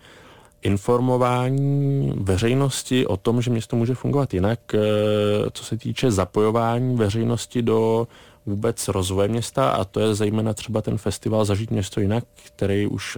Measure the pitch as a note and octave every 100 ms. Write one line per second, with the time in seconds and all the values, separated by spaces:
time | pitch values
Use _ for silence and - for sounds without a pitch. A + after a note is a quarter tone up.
0 | - - - - - _ - G2+ - B2
1 | B2+ B2+ B2 B2 B2+ C3+ C#3 C#3+ C#3 C#3
2 | C#3 - F#2+ F#2 A#2 C3 C#3 - - B2+
3 | - F#2+ A#2+ A#2+ A#2+ A2+ - A#2+ A#2 B2+
4 | B2 C#3+ C3 F#2 G2 A#2 - G#2+ G#2+ G#2+
5 | G#2+ G#2 G#2 G#2 G#2+ - - G#2+ A#2 A2+
6 | C3 F#2+ F#2 G#2+ G#2+ A#2 A#2 A#2+ B2+ B2
7 | G#2 A2+ A2+ A#2+ - B2 A#2 A2 A2+ A2+
8 | A#2 - - - - G2+ A2+ - - F#2+
9 | F#2 F#2+ G2+ A#2 - - C3 A2 G2 G#2+
10 | G#2+ G#2 G#2 G#2+ A2 G#2 - A2 A#2+ A2+
11 | G#2 - A2+ A2 G#2 G2+ A2+ A2+ G2 -
12 | G2+ A2+ - - - - G2 G2 G2+ G#2
13 | -